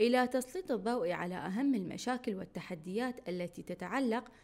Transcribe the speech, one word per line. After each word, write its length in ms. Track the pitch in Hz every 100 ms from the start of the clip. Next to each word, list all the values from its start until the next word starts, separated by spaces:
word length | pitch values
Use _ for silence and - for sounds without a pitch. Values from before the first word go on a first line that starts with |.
إلى 260 | 233 247 254
تسليط 440 | 262 254 370 370
الضوء 400 | 240 202 240 175
على 240 | 165 175 180
أهم 400 | 160 196 277 247
المشاكل 600 | 185 - - 247 247 190
والتحديات 920 | - - - 175 170 196 254 254 -
التي 320 | 180 175 180
تتعلق 640 | - 180 180 240 254 226 233 -